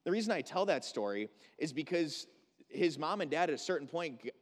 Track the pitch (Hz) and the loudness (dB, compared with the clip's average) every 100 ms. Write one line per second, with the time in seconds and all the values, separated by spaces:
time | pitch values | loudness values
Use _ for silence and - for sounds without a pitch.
0 | - 202 220 185 123 165 202 143 - - | -2 0 2 0 0 0 2 2 0 -2
1 | 101 101 107 - - - 156 135 147 175 | -2 0 -4 -8 -20 -4 -4 -2 -2 0
2 | 160 - - - _ _ - 196 175 139 | 0 -2 -12 -18 _ _ -12 0 2 2
3 | 151 202 160 147 175 135 - 175 139 170 | -2 0 0 2 2 2 0 -2 -2 -4
4 | 170 117 120 - | -4 -6 -10 -12